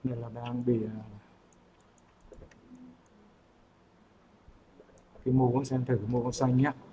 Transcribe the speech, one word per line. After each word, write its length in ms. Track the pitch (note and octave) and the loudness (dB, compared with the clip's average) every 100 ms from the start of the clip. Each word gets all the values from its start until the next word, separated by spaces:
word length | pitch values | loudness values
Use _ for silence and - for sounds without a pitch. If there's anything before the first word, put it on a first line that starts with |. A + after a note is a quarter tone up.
Này 140 | C3 A#2+ | -4 -6
là 120 | A#2 | -8
đang 360 | A2+ A#2+ B2 A#2+ | -10 -6 -2 0
bị, 140 | A2+ G#2+ | 0 0
à, 180 | G#2+ - - - - _ _ _ _ _ _ _ _ - - - - - - E2+ E2 _ - - _ _ _ _ _ _ _ _ _ _ _ - - _ - - - _ - C3 | -8 -12 -18 -20 -20 _ _ _ _ _ _ _ _ -20 -20 -20 -20 -20 -20 -20 -20 _ -20 -20 _ _ _ _ _ _ _ _ _ _ _ -20 -20 _ -20 -20 -20 _ -4 2
cái 80 | |
mũ, 300 | C3 B2 B2+ | 4 4 2
xem 220 | C3+ C3 B2 | 0 -2 0
thử 120 | A#2 | 0
cái 100 | G#2 | 0
mũ 160 | B2 | -2
màu 80 | B2 | -2
xanh 260 | B2 C3 B2+ | 0 2 4
nhé. 140 | C#3+ C3+ - | 4 0 -16